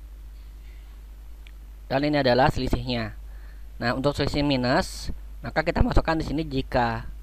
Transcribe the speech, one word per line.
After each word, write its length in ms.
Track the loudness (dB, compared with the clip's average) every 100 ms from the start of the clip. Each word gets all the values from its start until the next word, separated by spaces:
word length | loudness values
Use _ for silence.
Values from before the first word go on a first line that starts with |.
| -14 -14 -14 -14 -14 -14 -14 -14 -14 -14 -14 -14 -14 -14 -14 -16 -16 -16 -2
Dan 240 | 0 4
ini 80 | 4
adalah 320 | 6 6 6
selisihnya. 640 | 4 0 0 0 -2 -4 -8 -12 -12 -14 -14 -12 -2
Nah, 160 | 0 2
untuk 160 | 2
selisih 320 | 2 2 2 4
minus, 640 | 4 4 4 2 -4 -6 -6 -10 -10
maka 240 | -2 0 0
kita 160 | 4
masukkan 320 | 4 6 4
di 160 | 0 0
sini 160 | -2 0
jika 640 | -2 2 2 2 0 -6 -10